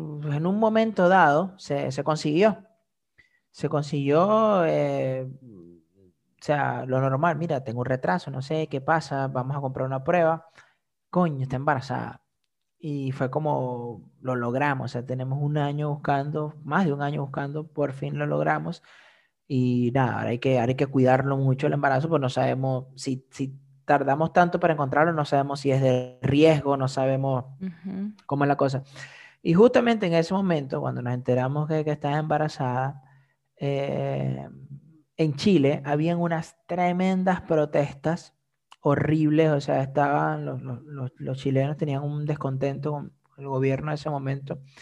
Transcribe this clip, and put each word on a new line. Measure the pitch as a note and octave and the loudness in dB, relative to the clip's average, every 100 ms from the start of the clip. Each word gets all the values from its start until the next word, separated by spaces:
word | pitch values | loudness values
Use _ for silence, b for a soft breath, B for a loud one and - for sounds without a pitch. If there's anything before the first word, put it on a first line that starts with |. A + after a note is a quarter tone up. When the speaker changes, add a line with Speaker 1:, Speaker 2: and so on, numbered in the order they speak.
| D#3 D3 | -4 -8
Speaker 1:
pues, | D3+ D3 | -4 -2
en | E3+ | 0
un | G3+ | 2
momento | A3 A3 A3 G3 F3 | 2 4 2 4 6
dado | F#3+ D#3 D3 F#3+ - | 8 6 6 2 -6
se, | - C#3+ C3+ | -6 -4 -4
se | C#3 | -4
consiguió. | C#3+ D3+ D3+ D3+ G#3+ F#3+ - _ _ _ _ _ b b _ | -2 -2 0 4 4 2 -8 _ _ _ _ _ b b _
Se | - D3 | -8 -4
consiguió, | D3 C#3+ D3 C#3 D3+ F#3+ G#3+ A3 G3 E3 | -2 -2 -2 2 4 4 4 4 4 2
eh, | D3+ D3 C#3 C3+ C3 C3 C3+ | 2 0 0 -2 -4 -8 -12
o | B2+ G2 E2+ E2+ _ G2 F#2+ _ _ _ - | -20 -20 -20 -20 _ _ _ _ _ _ -2
sea, | D3 C3 B2 C3 | 0 0 -4 -2
lo | C3 | 0
normal, | C3+ C3+ E3+ D3+ | 0 2 0 0
mira, | E3 C#3+ | -2 -4
tengo | C3 A#2 | -4 -4
un | B2 | -2
retraso, | C3 - F3+ D3+ | -2 0 -2 -4
no | C3 | -10
sé | C3+ D#3 D#3 | -4 -4 -4
qué | C#3 | -4
pasa, | C3+ D#3+ D3+ C#3 C3+ | 0 0 0 -4 -4
vamos | C3 B2+ C#3+ | -4 -4 -4
a | |
comprar | C#3 C3 C3 | -6 -4 -4
una | C3+ | -4
prueba. | C3+ F3 D#3+ E3 - b b b _ _ _ | 0 2 2 0 -6 b b b _ _ _
Coño, | F3 F3 C#3 | 0 0 0
está | C3 C3 | -4 -2
embarazada. | D3 C#3 - B2 A#2 - _ _ _ _ _ _ | 0 0 -2 -6 -6 -12 _ _ _ _ _ _
Y | D#3 C#3+ C3+ | -8 -6 -4
fue | C3 C3 | -2 -2
como, | D3 D#3 C#3+ B2+ B2 A#2+ G#2+ - _ | -2 -2 -2 -4 -6 -10 -12 -16 _
lo | C3 B2+ | -6 -4
logramos, | A#2+ B2+ D3 C3+ A#2+ | -2 0 0 -2 -4
o | |
sea, | B2 B2+ | -6 -6
tenemos | B2+ C3 C#3 | -6 -4 -2
un | D3 D3+ | -2 0
año | C#3+ D3 D3 | -2 -2 -4
buscando, | D3 D3 C#3 C#3+ D#3 D3+ - C#3+ | -4 -2 -2 -2 -4 -6 -8 -4
más | E3 F3+ | 0 0
de | |
un | C#3+ | 0
año | C#3+ D3 | -2 -4
buscando, | C3+ C#3 C#3+ D3+ D#3 | -6 -6 -6 -8 -8
por | - C#3+ | -4 -4
fin | C3+ C#3+ C#3+ | -4 -6 -4
lo | D3 | -2
logramos. | D3 D3+ D3+ D#3 E3+ b b b b b _ - | 0 0 0 -4 -10 b b b b b _ -4
Y | C3 B2 B2 A#2+ | 0 2 2 2
nada, | C3+ B2 G#2+ | 2 0 0
ahora | A2 | -4
hay | B2 | -2
que, | C3+ B2+ | 0 2
ahora | A#2 | 2
hay | C3+ | 0
que | C#3 | 0
cuidarlo | C3+ B2+ C3 C3+ C#3 | 4 4 4 2 0
mucho | C3+ B2+ D3 | 2 2 0
el | |
embarazo, | D3 C#3 C3 D#3+ | 0 2 0 2
pues | D#3+ | 0
no | B2+ | 0
sabemos | C3 C3 B2+ C3 B2+ C3 - | 0 0 0 -2 -4 -6 -10
si, | - C3 - | -6 -6 -8
si | - C3+ - _ _ - | -10 -8 -10 _ _ 0
tardamos | C#3+ C#3 C#3+ D#3+ | 2 2 0 2
tanto | F#3+ F3 F3 | 4 4 4
para | F3 | 0
encontrarlo, | D3 C3+ C#3 E3 | 0 0 2 2
no | D#3+ D3 | 2 0
sabemos | C#3+ C#3 C#3 | 0 0 -2
si | C#3 | 0
es | C3+ | 2
de | C3+ B2+ B2+ - | 4 2 -2 -6
riesgo, | C3 C#3+ D#3 D#3 C#3 C#3 | 0 6 6 6 2 0
no | C3 | 0
sabemos | C3+ C3 C3 C3+ C3 - C3+ | 0 0 2 0 -2 -4 -10
Speaker 2:
Ujú. | F#3+ E3 F#3+ F#3+ G#3 - - | -12 -10 -10 -8 -8 -10 -6
Speaker 1:
cómo | C#3 C#3+ | 0 2
es | |
la | C#3+ | 2
cosa. | C#3 C3+ - B B B B B | 0 -2 -8 B B B B B
Y | - | 2
justamente | E3 A#3+ B3 A#3+ A3+ G3 | 6 6 6 2 2 2
en | |
ese | E3 E3 | 2 2
momento, | F#3+ F#3+ D#3+ C3+ D3+ | 0 0 0 -2 -4
cuando | C3 B2 | -4 -4
nos | B2 | -4
enteramos | B2 B2+ B2 B2+ D3 D3+ | -4 0 0 0 -2 -2
que, | D#3 D3+ | -2 -2
que | |
estás | D3 C#3+ D3 | -2 -2 -2
embarazada, | D#3 D3+ D3+ - C3 B2 C3 C3 b b b b _ - | 0 0 -2 -4 -4 -2 -4 -8 b b b b _ -8
eh, | C#3+ C#3 C#3 C#3 C#3 C#3 C3+ - C3+ C3+ C3+ C#3 - - _ - | -4 -2 -2 -4 -4 -4 -4 -6 -10 -16 -18 -20 -20 -20 _ -2
en | D#3 C#3+ | -2 2
Chile | G#3 F3 C3+ D3 C#3+ | 4 6 6 2 0
habían | D3 D#3+ F3 | 0 0 0
unas | E3+ D#3+ E3 _ - | 0 -2 -6 _ -8
tremendas | F3 F3+ F3+ F#3 F#3 F#3 F3 | 0 0 2 2 2 2 0
protestas | - D#3+ D3 D#3 C#3 - D#3 F3 - _ _ _ _ _ | 2 2 2 2 0 -2 -4 -4 -6 _ _ _ _ _
horribles, | D3+ C#3 C#3 D#3 D3+ D3+ D#3+ | 2 2 2 2 4 4 4
o | D3 | 2
sea, | C#3 C#3+ | 0 0
estaban | C3+ C#3 C#3+ D3 D#3 D#3 C#3+ | 0 0 2 2 0 -2 -6
los, | C3 | -8
los, | B2+ A#2+ | -8 -12
los, | D3+ C#3+ B2+ - | -12 -10 -10 -8
los | C#3+ C3 | -8 -4
chilenos | C#3 C3+ C3+ D3 | 0 0 0 -2
tenían | D3+ C#3 | -4 -4
un | C#3+ D3 D3 | -4 -4 -4
descontento | D3 C3+ C3+ C#3 C#3 D3 | -4 -4 -2 -4 -4 -6
con | D3 C3 _ _ - | -6 -8 _ _ -14
el | C#3 | -6
gobierno | C3 C3+ C3+ D3+ | 0 0 0 -2
en | D3 | -6
ese | D3+ | -4
momento, | C#3+ C3+ C#3 C#3 C3+ - B | -6 -4 -6 -8 -12 -14 B